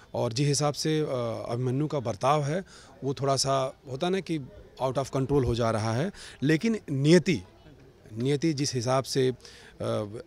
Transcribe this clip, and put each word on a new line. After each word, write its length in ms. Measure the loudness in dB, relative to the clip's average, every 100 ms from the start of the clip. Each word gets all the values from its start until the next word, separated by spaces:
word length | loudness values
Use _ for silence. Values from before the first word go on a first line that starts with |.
| -8
और 200 | -4 -2
जिस 140 | 0 2
हिसाब 260 | 2 0
से, 260 | 0 0 0
अ, 60 | 0 -2 -4 -4 -4
अभिमन्यु 380 | -2 0 0 -2
का 120 | -2
बर्ताव 440 | -4 0 2 2
है, 200 | 2 -4 -6 -20 -20 -8
वो 100 | -6
थोड़ा 220 | -2 0 2
सा 420 | 2 0 0 -6 -12
होता 180 | -4 -2
ना 100 | -2
कि 200 | -2 -6 -6 -16 -20 -4
out 140 | -2 -2
of 100 | -2
control 380 | -2 2 2 2
हो 100 | 2
जा 160 | 2
रहा 220 | 2 0
है। 180 | 0 -2 -6 -18 -2
लेकिन 360 | 2 2 2 -2 -4
नियति, 500 | 0 6 6 6 -2 -4 -20 -20 -20 -20 -20 -14
नियति 400 | -4 0 2 0
जिस 200 | 0 -2
हिसाब 300 | -2 0 0
से, 300 | 0 0 0 0 -14 -20 -20 -8
अ, 40 | -4 -4 -4 -10